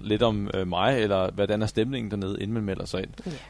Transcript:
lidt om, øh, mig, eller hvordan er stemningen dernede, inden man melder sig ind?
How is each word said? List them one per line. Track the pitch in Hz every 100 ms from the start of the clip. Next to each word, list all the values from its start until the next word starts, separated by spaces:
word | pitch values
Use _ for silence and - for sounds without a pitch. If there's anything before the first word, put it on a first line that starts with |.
lidt | 101 107
om, | 120 104 101
øh, | 95 92
mig, | 87 104 135
eller | 107 95 95
hvordan | 101 101 107
er | 107
stemningen | - 117 135 107
dernede, | 101 95 101
inden | 98
man | 117
melder | 101 95
sig | - 95
ind? | 98 - 185 139